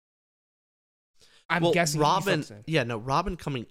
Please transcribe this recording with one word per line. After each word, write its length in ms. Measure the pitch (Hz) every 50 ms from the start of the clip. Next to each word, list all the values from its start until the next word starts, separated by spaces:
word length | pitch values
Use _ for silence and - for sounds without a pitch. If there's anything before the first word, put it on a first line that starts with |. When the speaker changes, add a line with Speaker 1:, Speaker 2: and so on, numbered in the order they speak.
| _ _ _ _ _ _ _ _ _ _ _ _ _ _ _ _ _ _ _ _ _ _ _ _ - - _ _ _ -
Speaker 1:
I'm 120 | 165 175 170
Speaker 2:
Well, 100 | 175 165
Speaker 1:
guessing 280 | 190 175 156 147 151
you 20 | 151
Speaker 2:
Robin, 360 | 147 170 196 - 196 185 156 135
Speaker 1:
felt 60 | -
the 60 | 110
same. 100 | 104 117
Speaker 2:
yeah, 160 | - 160 151 127
no, 140 | 117 120 110
Robin 380 | 110 131 135 151 180 202 185
coming 300 | 165 - 160 139 127 110 -